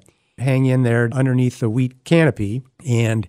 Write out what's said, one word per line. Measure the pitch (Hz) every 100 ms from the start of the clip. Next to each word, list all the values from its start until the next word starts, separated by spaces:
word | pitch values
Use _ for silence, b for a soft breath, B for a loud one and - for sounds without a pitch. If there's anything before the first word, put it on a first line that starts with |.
| - b b -
hang | 131 131 131
in | 127
there | 120 117 117
underneath | 127 131 127 127 -
the | 113
wheat | 120 127 -
canopy. | - 165 156 - 101 123 - _ 151
And | 117 113 110